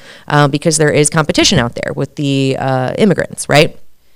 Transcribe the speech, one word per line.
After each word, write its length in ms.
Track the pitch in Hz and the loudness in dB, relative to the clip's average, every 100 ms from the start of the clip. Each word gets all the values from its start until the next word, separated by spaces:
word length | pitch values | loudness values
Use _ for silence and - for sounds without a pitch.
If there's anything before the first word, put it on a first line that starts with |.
| - - - | -20 -20 -2
uh, 180 | 147 143 | 2 2
because 320 | 147 170 156 | 2 -2 2
there 140 | 147 | 2
is 180 | 143 143 | 2 2
competition 480 | 165 - - - 139 | 0 0 2 2 2
out 160 | 117 | 0
there 180 | - - | -4 -8
with 220 | 143 135 | -6 -8
the, 420 | - 139 135 135 131 | -4 -2 0 0 -2
uh, 380 | 135 131 127 - | -2 -2 -2 0
immigrants, 500 | 214 - - - - | 0 0 -4 -10 2
right? 280 | 139 170 - - - _ | 2 2 -2 -20 -20 _